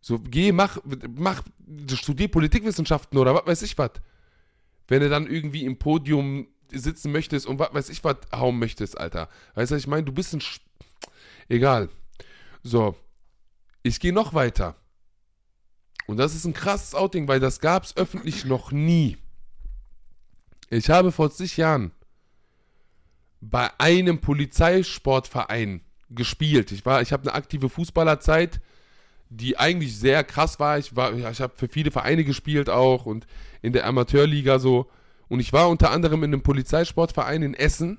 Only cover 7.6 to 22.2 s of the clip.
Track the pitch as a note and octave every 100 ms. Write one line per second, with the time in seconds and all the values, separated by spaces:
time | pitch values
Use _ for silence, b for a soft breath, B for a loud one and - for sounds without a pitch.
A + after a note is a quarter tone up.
7.6 | D3+ C#3+ C3+ D#3+ D#3+ C#3 - A#2 B2+ B2
8.6 | A2+ - G2+ - E2+ E2+ D#2 b b -
9.6 | B2 D3 C#3 D3+ D3+ C3 - D#3 - -
10.6 | _ _ - _ - B B B B A#2+
11.6 | C3+ B2 F2+ - - - B B B B
12.6 | B2 A#2 G#2+ F#2+ - _ _ _ _ _
13.6 | _ _ A#2+ A2+ F3 F#3 A3+ D#3+ B2+ -
14.6 | F2+ - _ _ _ _ _ _ _ _
15.6 | _ _ _ _ - G#2 C#3+ D#3 F3 D3+
16.6 | F3+ G3+ - D3 F#3+ F#3 C#3+ C3+ C3 -
17.6 | D#3 F#3 - - F#3 F#3 D#3+ - C3 C3
18.6 | - C#3 D#3 E3+ C#3+ F2+ - - - -
19.6 | - - - - - - - - _ -
20.6 | - A#2 A2 E3 F#3 D#3+ D#3 - F3+ -
21.6 | D#3+ D3+ F#2+ - - _